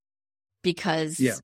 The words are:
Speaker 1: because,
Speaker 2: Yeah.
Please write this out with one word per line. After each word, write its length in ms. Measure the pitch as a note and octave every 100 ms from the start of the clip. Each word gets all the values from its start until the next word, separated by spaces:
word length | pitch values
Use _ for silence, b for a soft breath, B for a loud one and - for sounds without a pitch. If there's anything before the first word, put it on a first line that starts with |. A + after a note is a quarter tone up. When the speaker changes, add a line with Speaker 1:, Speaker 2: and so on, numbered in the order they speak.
| _ _ _ _ _ _
Speaker 1:
because, 580 | F3+ E3+ F#3 D#3+ D#3 D#3
Speaker 2:
Yeah. 140 | C3 G#2+